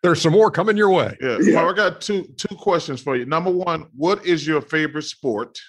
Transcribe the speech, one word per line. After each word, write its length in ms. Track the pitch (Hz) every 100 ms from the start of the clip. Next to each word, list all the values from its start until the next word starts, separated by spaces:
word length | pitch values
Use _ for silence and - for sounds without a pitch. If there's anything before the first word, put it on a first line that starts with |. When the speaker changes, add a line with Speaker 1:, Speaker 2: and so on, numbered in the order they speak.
Speaker 1:
There's 200 | 180 156
some 100 | 165
more 180 | 175 220
coming 280 | - 202 208
your 120 | 208
way. 260 | 185 107 101
Speaker 2:
Yeah. 160 | 131 113
Speaker 3:
Yeah. 140 | - -
Speaker 2:
Well, 160 | 165
I 40 | 190
got 240 | 202 -
two, 220 | - 202 - 135
two 180 | - 190
questions 460 | - 170 - 131
for 160 | - 131
you. 80 | 123
Number 260 | 160 180
one, 360 | 180 180 160 - 120
what 300 | 160 202 175
is 220 | 170 147
your 140 | 156
favorite 420 | - 156 151 143
sport? 560 | 151 - 139 104 117 -